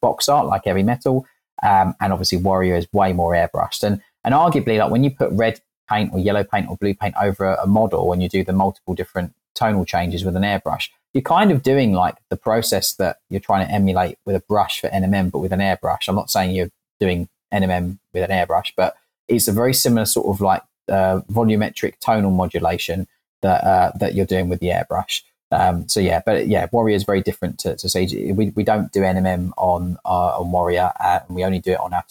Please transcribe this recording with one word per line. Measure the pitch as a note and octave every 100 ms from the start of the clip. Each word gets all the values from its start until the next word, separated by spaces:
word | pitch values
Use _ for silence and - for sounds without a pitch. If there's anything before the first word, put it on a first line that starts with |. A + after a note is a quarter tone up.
box | A#2+ - -
art, | C#3+ -
like | E3+ G#2
heavy | F#2
metal, | G2+ B2+ C#3 C3 - _ _ -
um, | G#2 G2 F#2 -
and | F#2+
obviously | F#2 F#2 F#2
Warrior | F#2+ F#2+ F#2 F2
is | E2+
way | G2+ F#2+
more | F2 E2+
airbrushed. | F2 E2+ - - -
And, | G#2 G2+ - _
and | A#2
arguably, | C#3 E3+ D3 - G#2+
like, | E2+
when | A#2
you | C#3
put | C3+ -
red | G2 A2+ - _ _ -
paint | G#2+ G2+
or | F#2
yellow | G2 G2+
paint | G2+ G#2 -
or | F2+
blue | G2+ F#2+
paint | G#2 -
over | G2+ F#2+ F#2+
a, | F#2
a | F#2+
model | G#2+ A2 E2+ F2+
and | F2
you | F2+
do | F#2+
the | F#2
multiple | F#2 F#2+ - - F2+
different | F2+ F#2 F2 - _
tonal | - A2+ G2 F2
changes | F2+ F2 F2
with | F#2 F2+
an |
airbrush, | G2+ G2 - - - _ _
you're | C#3
kind | - E3+ G#3
of | C#3+
doing, | C3 C#3 A#2+
like, | F#2 F2+ - -
the | A2
process | - A2+ A2 G2 -
that | - F2+ - -
you're | F#2+
trying | - G2 F#2
to |
emulate | G#2 G2 F#2 F2+ - -
with | F#2+
a |
brush | - G#2 G2 -
for | -
N | F#2+ F#2
M |
M, | G2 F2+
but | C#2+
with | F#2
an | F#2+
airbrush. | G2 F2+ - - -
I'm | G2
not | -
saying | G#2+ F#2
you're | F#2 F2+ - _ -
doing | F#2+ F2 F2 _ _
N | G2+
M | F#2+
M | F2+ F2+ G2 _
with | F#2 F2+
an |
airbrush, | F#2+ E2+ E2+ - -
but | F#2 - _ _ -
it's | A#2+ A2
a |
very | G#2 B2+
similar | C3 C3 A#2 G#2
sort | - -
of, | G2
like, | G2 F#2+ - _ -
uh, | G2 F#2+ F#2+ -
volumetric | A2 A2 G#2+ G#2+ - - -
tonal | - A2 G2
modulation | F#2 F2+ E2+ E2+ F2 - F2 F#2 _ _ _
that, | G2 F2+
uh, | F#2+ F#2 F2+ -
that | G2+
you're | G2 F#2
doing | F#2 F2+
with | F2+
the | F2
airbrush. | E2+ E2+ E2 - - - _ -
Um, | F2 F2+ F2 D#2+
so | G#2+
yeah, | F#2 E2+ A2
but | F#2 A1+
yeah, | G2+ F2
Warrior | A#2+ A2 G2+
is | G2
very | G2
different | F#2+ - F2 -
to, | F#2 -
to | F#2
Siege. | F#2 F#2+
We, | G1+ A#1+ G2 G2+
we | G#2+
don't | G#2 G#2+ F#2+
do | G2
N | F#2+ F#2
M | F#2
M | F2+ F2+ -
on, | F#2 F2 F2+ F2+
uh, | - F2+ F2 D2
on | F2
Warrior, | F2+ F2 F2 F2+ -
uh, | F2+ F2+ -
and |
we | F2+ F#2
only | F#2
do | F#2
it | F#2
on | F2+
our | F2 -